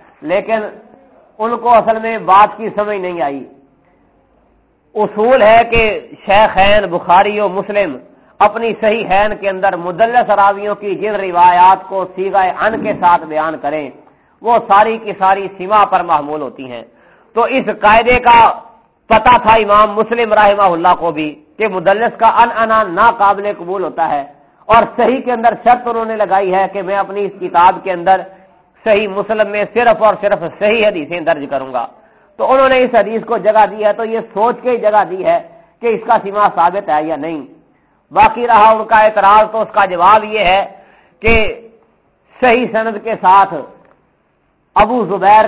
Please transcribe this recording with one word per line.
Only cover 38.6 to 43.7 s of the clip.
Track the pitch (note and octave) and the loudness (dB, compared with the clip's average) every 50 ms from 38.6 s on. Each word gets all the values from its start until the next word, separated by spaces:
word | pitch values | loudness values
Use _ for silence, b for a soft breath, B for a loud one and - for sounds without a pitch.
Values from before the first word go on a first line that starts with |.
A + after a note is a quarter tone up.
| G#3 A3 | 6 6
ان | A3+ G#3+ G#3+ | 4 2 0
کا | G#3+ A3+ | 2 2
اعتراض، | G#3+ G#3+ G#3+ G#3+ G#3+ G3 G3 G#3 G#3+ G#3+ G#3+ | 4 4 4 2 2 4 4 6 4 4 2
تو | G#3+ A3+ | -2 -4
اس | G#3 - | -6 -2
کا | - G#3+ G3+ | 0 -2 0
جواب | F#3+ F3+ E3+ F3 F#3+ G#3+ A3 G#3+ | 0 0 2 4 4 4 4 2
یہ | G#3+ G#3+ G#3+ | 0 -4 -2
ہے | F#3 F3 F#3 G3 F#3+ - b b b b b b b b b _ | 0 2 2 0 -2 -4 b b b b b b b b b _
کہ | - A3 A#3 A3 G#3+ F3+ D3 - - - _ _ _ _ _ _ _ _ _ _ _ _ _ - | 0 0 2 2 0 -2 -4 -8 -14 -20 _ _ _ _ _ _ _ _ _ _ _ _ _ -2
صحیح | B3+ B3 A3+ B3+ B3 - | 0 2 2 2 0 -2
سند | - A3 A3 A3+ A3 G3+ F3+ | -4 -4 -4 -4 -6 -8 -8
کے | A3+ G#3+ - | -8 -8 0
ساتھ | F#3+ F#3 F#3+ G3 G3 F#3+ F3 D3 A#2+ - | 2 4 4 4 4 2 -2 -8 -12 -14